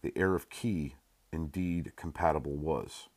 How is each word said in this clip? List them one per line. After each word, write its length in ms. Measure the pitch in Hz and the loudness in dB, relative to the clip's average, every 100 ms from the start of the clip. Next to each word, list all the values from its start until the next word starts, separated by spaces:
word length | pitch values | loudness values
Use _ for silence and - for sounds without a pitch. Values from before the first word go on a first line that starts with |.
The 140 | - - | -4 2
air 200 | 95 92 | 4 4
of 140 | - | -2
Ki 460 | - 117 92 71 67 _ _ _ | -4 -2 0 -2 -8 _ _ _
indeed 600 | 80 80 92 90 87 80 - | -6 -4 0 0 0 -4 -8
compatible 640 | 87 76 85 76 71 71 | -10 2 4 4 0 -2
was. 500 | 76 71 50 - - | 0 0 -2 -12 -20